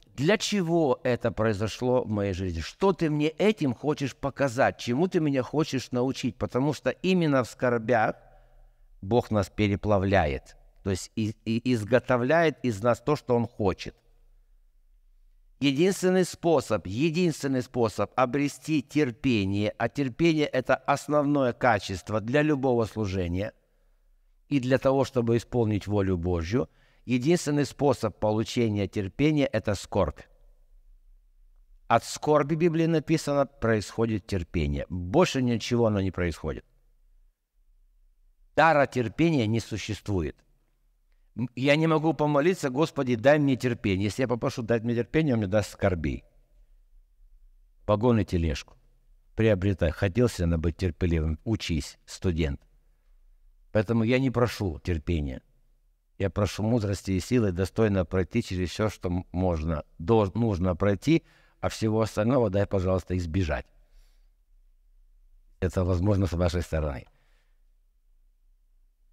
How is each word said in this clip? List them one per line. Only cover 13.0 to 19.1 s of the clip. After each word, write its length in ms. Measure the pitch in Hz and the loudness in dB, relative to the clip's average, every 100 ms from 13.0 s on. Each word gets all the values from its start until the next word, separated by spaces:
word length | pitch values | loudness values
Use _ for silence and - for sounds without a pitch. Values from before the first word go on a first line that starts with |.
| - 151 | 0 -4
что 180 | - | 0
Он 140 | 120 113 | 0 0
хочет. 480 | - 98 85 - - _ _ _ _ _ _ _ _ _ _ _ _ - _ _ _ | -2 -2 -2 -8 -16 _ _ _ _ _ _ _ _ _ _ _ _ -20 _ _ _
Единственный 640 | 143 135 185 180 185 185 180 | 0 2 2 2 2 2 0
способ, 600 | - 170 147 - 104 90 | -2 2 2 2 -4 -4
единственный 760 | 107 165 156 170 - 139 131 | -2 0 2 0 0 -2 -2
способ 500 | - 127 113 - 101 - | -4 -2 -2 -2 -4 0
обрести 680 | 127 143 143 - - 156 | 0 0 -2 -4 -2 -2
терпение, 880 | - 147 139 | 0 0 -2